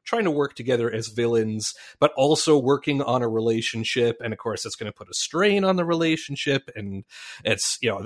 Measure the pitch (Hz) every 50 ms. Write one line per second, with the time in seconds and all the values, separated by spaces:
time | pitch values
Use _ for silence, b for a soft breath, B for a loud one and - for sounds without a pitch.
0 | _ - 233 233 208 170 143 147 139 - - - 120 127 127 117 117 117 110 107
1 | 107 110 107 120 117 117 117 113 110 110 110 107 104 - B B B B B B
2 | 147 151 - 135 135 147 156 151 - 160 151 143 120 135 143 135 - 151 143 135
3 | - - 123 127 120 113 110 113 113 117 113 113 113 - - 113 110 - - 127
4 | 117 117 113 - 120 113 107 - - 113 104 - - 107 - - 113 104 - -
5 | 101 - - - - - - 170 202 208 202 202 190 190 190 180 170 170 170 165
6 | 165 160 160 160 - - 143 - - 143 139 135 - - - 107 101 101 98 98
7 | - B B B B B B B - 113 104 - - - - - 127 110 98 98
8 | 101